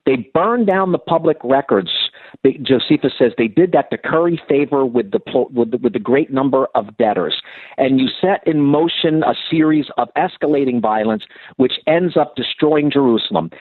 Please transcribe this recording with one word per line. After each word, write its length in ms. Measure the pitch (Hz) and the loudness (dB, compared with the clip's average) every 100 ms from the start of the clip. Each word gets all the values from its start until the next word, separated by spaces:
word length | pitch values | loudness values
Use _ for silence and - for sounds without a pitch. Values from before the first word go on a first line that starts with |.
| - | -2
they 240 | 131 - | -2 -2
burn 320 | 160 202 240 202 | -2 0 0 0
down 260 | 190 185 | 0 0
the 80 | 170 | -2
public 380 | - 165 165 151 | -2 -2 0 -2
records. 480 | 123 135 - 104 87 - - - - - | 0 0 2 0 0 -4 -6 -10 -20 -2
They, 160 | 135 139 | 0 0
Josephus 520 | 131 127 - 151 135 - | 0 0 2 0 0 0
says 140 | 123 - | 0 2
they 100 | 117 | 0
did 240 | 104 180 | 2 2
that 180 | 160 - | 2 0
to 60 | 117 | -4
curry 440 | - 160 175 165 - | -2 0 0 -2 0
favor 360 | 143 143 143 131 | 0 0 0 0
with 260 | 120 101 | 0 -2
the 100 | 107 | -4
pl-, 260 | - 131 - | -2 -2 -2
with 180 | 127 117 | -2 -2
the, 60 | 120 | -2
with 160 | 123 | -2
the 60 | 110 | -2
great 340 | 113 135 160 | 0 0 0
number 340 | 151 139 131 131 117 | -2 0 0 0 -2
of 220 | 104 - | -4 -2
debtors. 440 | 110 98 80 - - - - - | 0 0 -2 -6 -10 -20 -14 -4
And 240 | 131 131 | 0 2
you 80 | 131 - | 0 0
set 260 | 185 202 - | -2 0 0
in 140 | 151 | 0
motion 640 | 143 147 165 - 165 156 | 2 2 0 0 0 0
a 120 | 143 - - | 0 -4 -2
series 360 | 160 156 156 135 - | 0 2 2 0 -4
of 120 | 120 147 | -4 -2
escalating 640 | 175 - 147 147 135 120 | -4 -2 -2 0 0 0
violence, 420 | 110 110 107 107 - - - - | 0 0 0 -2 -6 -20 -12 -2
which 200 | 127 - - | 0 0 0
ends 300 | 165 180 165 | 0 2 0
up 180 | 147 - | 0 -4
destroying 560 | 123 - 151 151 147 | -8 -2 0 2 2
Jerusalem. 600 | 143 131 110 - 92 82 - | 2 2 2 0 -4 -4 -10